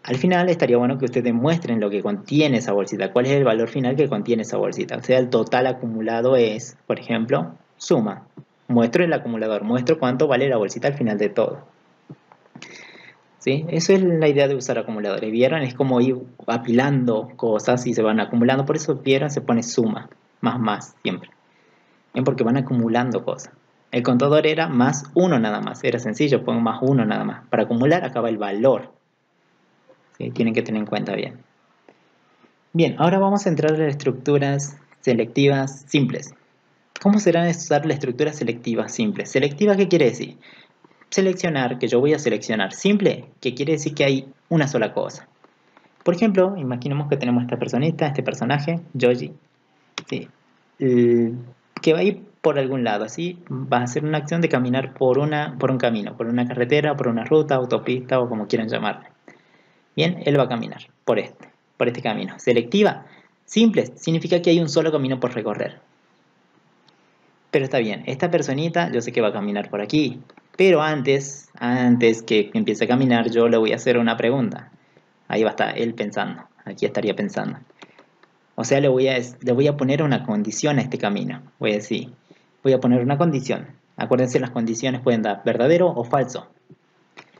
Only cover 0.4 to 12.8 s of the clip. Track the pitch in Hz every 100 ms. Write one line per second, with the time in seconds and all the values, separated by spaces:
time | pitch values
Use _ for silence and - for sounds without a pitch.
0.4 | 180 170 139 120 123 139 127 123 120 117
1.4 | 143 165 143 113 104 101 107 101 - 143
2.4 | 151 117 101 101 95 101 95 120 131 143
3.4 | 127 110 113 143 123 139 143 107 107 113
4.4 | 107 104 101 104 - 117 - 127 123 123
5.4 | 107 123 127 123 120 110 113 117 127 131
6.4 | 113 107 - - - 120 - 113 113 143
7.4 | 170 - _ _ - 156 107 76 - -
8.4 | - _ - 120 117 165 170 139 123 113
9.4 | 110 104 104 123 123 160 127 131 151 123
10.4 | 139 120 98 117 139 143 117 104 104 -
11.4 | 107 - - _ _ _ _ - _ _
12.4 | _ - - -